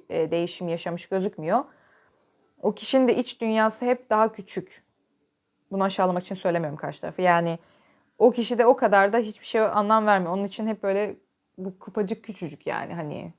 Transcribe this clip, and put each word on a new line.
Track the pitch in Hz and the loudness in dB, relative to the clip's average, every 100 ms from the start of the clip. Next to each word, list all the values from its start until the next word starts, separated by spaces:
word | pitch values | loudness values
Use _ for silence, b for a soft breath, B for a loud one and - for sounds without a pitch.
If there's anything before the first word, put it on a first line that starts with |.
| - | -6
e, | 170 160 | -4 -2
değişim | 170 170 - 175 | -2 -2 -6 -6
yaşamış | 170 180 175 - | -6 -6 -8 -6
gözükmüyor. | 190 196 185 160 220 - b b b b b b _ _ _ | -4 -4 -4 -2 -2 -2 b b b b b b _ _ _
O | 214 | -4
kişinin | 208 - 262 254 | -2 0 2 4
de | 233 | 2
iç | 240 - | -2 -6
dünyası | 226 220 220 214 247 | -2 0 0 0 -2
hep | 247 - | -2 0
daha | 214 220 | 2 2
küçük. | 220 190 190 185 - _ _ _ _ _ _ _ _ _ | -2 -12 -10 -12 -18 _ _ _ _ _ _ _ _ _
Bunu | 196 | -2
aşağılamak | 190 190 185 180 | -2 0 0 0
için | 180 185 | -6 -4
söylemiyorum | 185 170 156 147 | -2 0 -2 -6
karşı | 147 147 | -10 -10
tarafı. | 160 - | -10 0
Yani | 180 170 170 165 b b b b b - | 2 2 0 -4 b b b b b 4
o | 233 | 4
kişi | 240 214 233 | 4 0 4
de | 233 | 4
o | 247 | 6
kadar | 226 196 202 | 4 6 4
da | 226 | 2
hiçbir | 214 - - | -2 -8 -4
şeye | 226 | 0
anlam | 214 202 208 220 214 | 2 2 2 4 4
vermiyor. | 196 170 | 2 2
Onun | 190 | -4
için | 202 - 220 | -4 -6 -6
hep | 208 | -4
böyle | 196 196 208 - _ _ _ - | -2 0 -2 -6 _ _ _ -12
bu | 190 185 | -12 -12
kupacık | - 214 190 220 | -8 -4 -4 -6
küçücük | - - 160 147 - | -10 -12 -12 -10 -8
yani | 123 - | -6 -8
hani. | 170 151 - - | -8 -8 -10 -12